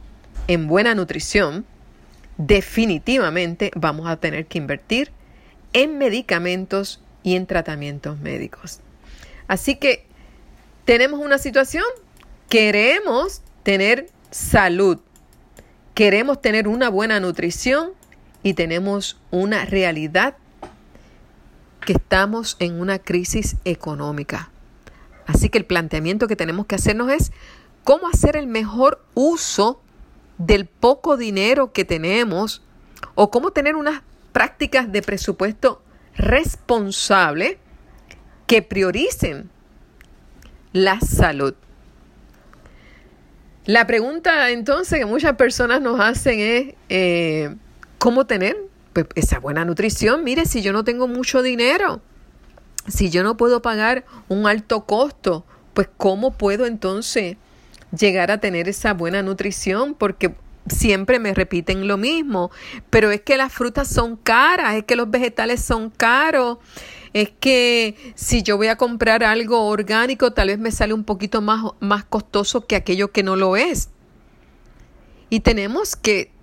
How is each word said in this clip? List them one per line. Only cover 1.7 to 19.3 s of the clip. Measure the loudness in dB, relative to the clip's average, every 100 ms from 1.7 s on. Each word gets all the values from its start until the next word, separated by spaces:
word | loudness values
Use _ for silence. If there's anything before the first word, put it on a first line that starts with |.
| -20 -20 -20 -20 -20 -16 -6
definitivamente | 2 2 2 -2 0 -2 -2 0 0 -2 -4 -4 -6 -2
vamos | -4 -4 -6
a | -6
tener | -4 -6 -8
que | -8
invertir | -6 -8 -4 -2 -2 -10 -20 -20 -20 _ -2
en | 2 2 0
medicamentos | -2 -2 -2 -2 -2 -4 -4 -4 -6 -12 _ _
y | -2 -2
en | -2
tratamientos | -4 -4 -8 -10 -10 -10 -10
médicos. | -10 -10 -10 -14 -20 -20 -20 -20 -20 -20 -20 -16 -6
Así | -2 -2 0
que | 0 0 -6 -20 -20 -20 -20 -20 -20 _ 2
tenemos | 4 4 0
una | 0 0
situación, | 2 0 0 -2 -4 -6 _ -20 -20 -20 _
queremos | 4 4 4 4 2 0 -2 -2 -8 -18 -6
tener | 0 2 2 0 -2 _ _
salud, | -10 2 4 4 4 2 0 _ _ _ _ _ -20 -20 _ -10
queremos | 2 4 4 0 -2
tener | 0 0 -2
una | -2 -2
buena | 0 -2 -2
nutrición | -4 -4 -6 -4 -2 -2 -2 -12 _ _ _ _
y | -4
tenemos | -2 -2 -2 -2 -4 -6 -12 -6